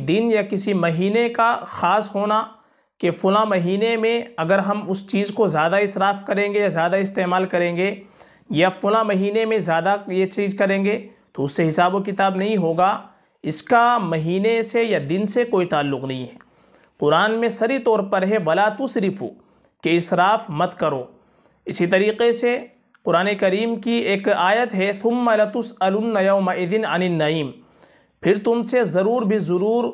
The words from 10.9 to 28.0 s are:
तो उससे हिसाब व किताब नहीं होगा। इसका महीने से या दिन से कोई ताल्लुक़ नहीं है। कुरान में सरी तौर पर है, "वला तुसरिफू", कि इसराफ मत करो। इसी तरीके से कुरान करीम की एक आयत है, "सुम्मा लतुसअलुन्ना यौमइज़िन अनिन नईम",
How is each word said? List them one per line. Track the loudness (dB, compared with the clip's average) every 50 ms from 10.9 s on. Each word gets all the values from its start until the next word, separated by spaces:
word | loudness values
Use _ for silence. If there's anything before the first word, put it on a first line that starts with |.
| -2 -4 -6 -14 -20 _ _ _ -6
तो | -4 -4
उससे | -4 0 0 0
हिसाब | 0 2 2 2 2 2
व | -2
किताब | -4 -4 -2 0 0 0 0
नहीं | -2 -2 -2 0
होगा। | 0 0 0 2 2 2 0 0 -2 -8 -16 _ _ _ _ _ _ -8
इसका | -6 -6 -6 -2 2 4 4 4 4 2 0
महीने | 0 -2 -2 -2 -2 -2 0 0 0 0 0 0 -2
से | -2 -2 -2 0
या | 0 0 -2 -2
दिन | -2 -2 -2 -2
से | -2 0 -2 0
कोई | 0 0 0 0
ताल्लुक़ | 0 0 -2 0 -2 -2 -4 -4
नहीं | -6 -8 -8 -8
है। | -12 -14 -20 -20 _ _ _ _ _ _ -20 _ _ _ -2
कुरान | 0 2 4 4 2 2 0
में | 0 -2 -2
सरी | -2 -2 -2 0 0 0
तौर | 2 2 2 2 0 0
पर | -2 -2 0
है, | 0 0 0
"वला | 0 0 2 2 2 0
तुसरिफू", | 0 -2 -6 -4 -2 -2 -2 -2 -4 -4 -10 -12 -12 -14 _ _ _ _ _ _ _ _ -2
कि | 0 2
इसराफ | 2 2 0 2 2 4 4 2 0 -2 -4
मत | -2 -2 -2 -2 -2
करो। | -2 -2 -2 -2 -4 -8 -10 -16 _ _ _ _ _ _ _ _ _ -10
इसी | -8 -4 -2 0
तरीके | 2 2 2 2 2 2 2 2 2 2
से | 2 0 0 0 -2 -6 -10 _ _ _ _ _ _ -2
कुरान | 0 2 2 2 2 0
करीम | 0 0 0 0 0 -2 -2 -4
की | -4 -2 -2 -2 0 0 0
एक | -2 0 0 0
आयत | 0 2 2 2 2 2 0 0 -2
है, | -2 -2 -2 -2
"सुम्मा | -2 -2 -2 0 2 2 2 2
लतुसअलुन्ना | 2 2 0 -2 -6 -6 -6 -4 -2 0 0 0 0 -2 0 0 2
यौमइज़िन | 2 2 2 2 2 0 -2 -2 -2 -2 -2 -2 0
अनिन | 0 0 0 0 0 0 0 0
नईम", | 0 0 -2 -4 -6 -8 -14 -20 _ _ _ -20 _ _ _